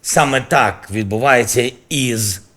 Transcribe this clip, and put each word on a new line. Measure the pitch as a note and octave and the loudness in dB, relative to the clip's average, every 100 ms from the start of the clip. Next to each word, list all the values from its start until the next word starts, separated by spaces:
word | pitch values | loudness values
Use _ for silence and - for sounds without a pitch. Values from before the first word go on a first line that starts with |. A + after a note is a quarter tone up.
Саме | - - C#3+ C3+ | -2 0 2 0
так | B2 D#3 A2 F#2+ - | 0 2 2 -2 -8
відбувається | G2+ G#2 G#2+ C3+ B2+ A2 B2+ A#2+ - _ | -6 -4 -2 2 2 2 0 -2 -6 _
і | D#3 B2+ A2+ | -4 -2 -2
з | G#2 F#2 - | -4 -6 -12